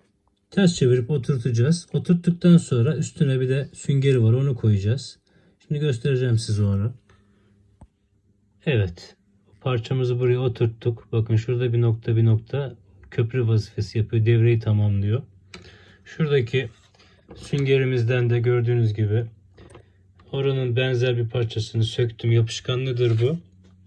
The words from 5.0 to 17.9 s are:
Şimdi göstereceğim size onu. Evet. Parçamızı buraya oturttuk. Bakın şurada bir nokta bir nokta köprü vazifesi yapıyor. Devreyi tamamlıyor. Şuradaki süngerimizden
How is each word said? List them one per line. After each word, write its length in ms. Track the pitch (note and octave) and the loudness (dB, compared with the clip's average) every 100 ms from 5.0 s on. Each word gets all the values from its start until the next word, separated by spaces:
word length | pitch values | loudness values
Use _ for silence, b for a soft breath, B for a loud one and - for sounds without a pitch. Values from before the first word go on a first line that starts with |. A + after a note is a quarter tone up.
| - - b b b b | -6 -18 b b b b
Şimdi 200 | - D3 | -8 -4
göstereceğim 580 | D3 A#2 C#3+ B2+ B2+ A2+ | -2 -2 -2 0 0 0
size 260 | - G#2 | -2 -2
onu. 300 | G2+ G2 A2 - _ b b b b b b _ - _ _ _ _ _ _ _ E3 | 0 0 -2 -6 _ b b b b b b _ -20 _ _ _ _ _ _ _ -2
Evet. 520 | A#2+ F#2 F2 - _ _ _ _ _ | 0 -2 -6 -20 _ _ _ _ _
Parçamızı 580 | C3 B2 A2+ C3 B2 B2 | -4 -4 -2 -2 -2 0
buraya 200 | B2 B2 | 0 0
oturttuk. 680 | C3 A2+ A#2 - B2 A#2 - | -2 -2 -2 -2 -6 -6 -4
Bakın 240 | A2+ A2 A2 | -4 0 -2
şurada 380 | A#2+ A#2+ B2 | 0 -2 -2
bir 80 | A#2+ | 0
nokta 340 | A#2 A2+ - A2+ | 0 0 -2 2
bir 100 | A2+ | 4
nokta 500 | A2 - C3+ C3+ - _ _ - | 2 -2 -6 -6 -12 _ _ -8
köprü 360 | - A#2 C3 A2+ | -4 -2 -2 0
vazifesi 500 | A2 - - G2+ A2+ | 0 -2 -6 -4 -4
yapıyor. 280 | G#2+ A#2 A2 | -2 0 2
Devreyi 340 | A#2 A#2 A#2 | 4 4 2
tamamlıyor. 640 | A2+ G#2 G#2 G2+ G2+ B2 - _ _ B B B B B | 2 2 2 0 -2 -4 -6 _ _ B B B B B
Şuradaki 680 | - - D#3 C#3+ A#2 C3 A#2 - b b b b b - | -16 -6 0 0 0 -2 -4 -10 b b b b b -20
süngerimizden 920 | - C#3+ C3+ C3+ C3 | -6 -2 2 2 2